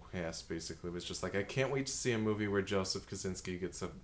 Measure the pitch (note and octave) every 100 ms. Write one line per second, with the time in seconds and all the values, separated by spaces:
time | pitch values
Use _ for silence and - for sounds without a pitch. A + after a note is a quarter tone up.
0 | - F#2 E2 E2 - E2+ - E2 F2 F2
1 | - F2+ F#2 G2 G2+ - C3 C3+ C3+ -
2 | B2+ A2+ A2 G#2 G#2 G2+ F#2+ G2 F#2+ F#2+
3 | - F#2+ F#2+ F2+ - F2+ F2+ - F2+ -